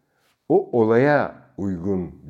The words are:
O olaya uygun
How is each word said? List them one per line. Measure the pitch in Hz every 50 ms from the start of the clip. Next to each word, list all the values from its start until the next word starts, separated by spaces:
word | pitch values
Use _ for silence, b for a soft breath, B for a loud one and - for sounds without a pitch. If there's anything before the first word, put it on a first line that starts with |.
| _ _ _ _ _ _ _ _ _ -
O | 151 196 381 - - 123
olaya | 110 110 113 117 135 147 147 135 104 82 - - - _ _ -
uygun | 95 98 92 85 85 101 98 92 87 76 69 - - 76